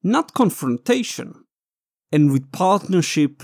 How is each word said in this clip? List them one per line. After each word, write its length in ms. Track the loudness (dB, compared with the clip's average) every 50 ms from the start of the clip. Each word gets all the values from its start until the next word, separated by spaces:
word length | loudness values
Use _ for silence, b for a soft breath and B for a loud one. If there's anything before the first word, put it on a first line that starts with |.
| 0 0 0
not 120 | 0 -2 -4 _ 0
confrontation, 880 | 0 0 0 -4 -4 -4 -4 -4 _ -2 -2 -2 -2 -8 -10 -12 -14 -16 -18 -20 _ _ _ _ _ _ _ _ _ _ _ _ _ _ 2
and 80 | 4 4 4
with 120 | 2 0 -4 -6 -4 0
partnership 720 | 2 2 2 2 0 0 0 0 0 0 0 0 0 0 -2 _